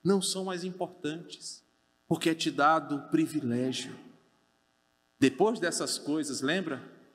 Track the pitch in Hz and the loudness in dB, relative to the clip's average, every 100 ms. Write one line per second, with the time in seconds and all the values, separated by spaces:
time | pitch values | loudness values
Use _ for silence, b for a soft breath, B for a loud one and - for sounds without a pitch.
0 | 170 196 180 190 190 180 185 180 175 - | 4 4 2 -4 -4 -4 -6 -6 -8 -6
1 | 147 165 156 - - - _ _ _ _ | -8 -8 -12 -14 -14 -16 _ _ _ _
2 | _ 165 165 160 160 139 147 160 147 143 | _ 0 0 0 -2 4 4 4 0 -6
3 | - 160 160 151 127 120 131 127 - - | 0 0 2 0 0 0 0 -4 -8 -14
4 | - - _ _ _ _ _ _ _ _ | -18 -20 _ _ _ _ _ _ _ _
5 | _ _ 135 131 208 220 170 147 147 - | _ _ 4 6 2 4 -2 -2 -4 -4
6 | 143 156 143 120 135 180 160 131 - - | -2 -2 -2 -2 0 0 -2 -8 -10 -20
7 | - | -20